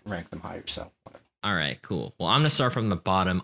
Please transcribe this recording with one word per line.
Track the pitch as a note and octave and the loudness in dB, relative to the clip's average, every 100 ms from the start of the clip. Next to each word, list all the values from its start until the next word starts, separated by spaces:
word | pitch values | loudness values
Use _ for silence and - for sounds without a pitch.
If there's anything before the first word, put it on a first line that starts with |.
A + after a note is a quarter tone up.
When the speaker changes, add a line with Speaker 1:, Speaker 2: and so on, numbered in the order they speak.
Speaker 1:
rank | - F2+ E2 | -8 -8 -8
them | E2 | -12
higher. | F2 F2 - | -12 -12 -8
So | - E2+ _ | -8 -10 _
whatever. | - - _ _ | -20 -20 _ _
Speaker 2:
All | G#2 | -2
right, | F#2 D2 B1 | 0 0 -4
cool. | - F2 A1 - | -6 -6 -6 -4
Well, | E2+ | 2
I'm | B2 | 4
gonna | D3+ | 4
start | - B2+ | 4 2
from | B2 A2 | 2 0
the | F2+ | 0
bottom | - F#2+ F#2 F#2 | 2 2 4 0